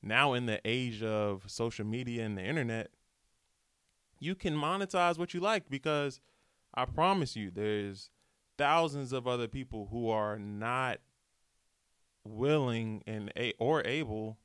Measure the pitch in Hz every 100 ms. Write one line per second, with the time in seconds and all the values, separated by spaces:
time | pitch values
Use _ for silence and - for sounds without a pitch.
0 | 98 117 143 123 123 107 107 123 123 107
1 | 110 107 104 98 95 - 117 - 107 117
2 | 123 117 110 101 92 160 120 113 - _
3 | _ _ _ _ _ _ _ _ _ _
4 | _ _ 147 185 180 151 147 190 196 185
5 | 175 165 175 175 190 220 - 135 156 147
6 | 143 - _ _ _ _ _ - 127 -
7 | 175 196 139 113 98 90 107 104 101 98
8 | - _ _ _ _ - 143 165 165 143
9 | 131 131 123 123 117 135 127 113 101 117
10 | 113 110 107 107 104 104 113 127 131 -
11 | _ _ _ _ _ _ _ _ _ _
12 | _ _ 104 107 135 151 127 113 113 107
13 | - 110 104 - 120 - 117 156 - 143
14 | 139 107 110 110